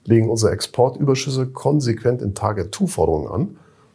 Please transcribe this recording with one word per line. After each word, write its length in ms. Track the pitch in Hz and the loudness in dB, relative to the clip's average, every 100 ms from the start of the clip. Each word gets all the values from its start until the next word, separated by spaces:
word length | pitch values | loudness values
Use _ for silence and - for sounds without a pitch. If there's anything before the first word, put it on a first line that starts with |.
legen 240 | - 117 113 | 4 4 4
unsere 240 | 113 107 | 2 2
Exportüberschüsse 960 | 104 - - 127 127 143 131 - 131 131 | 0 -4 2 0 2 0 0 0 -4 -4
konsequent 720 | 131 139 147 123 113 123 123 | -4 0 0 0 0 0 -2
in 140 | 113 | -4
Target-two-Forderungen 960 | 98 107 104 90 - 190 - 80 78 - | -2 -2 -2 -6 -2 -2 0 0 0 -2
an 280 | 98 185 - _ _ _ | -4 -4 -6 _ _ _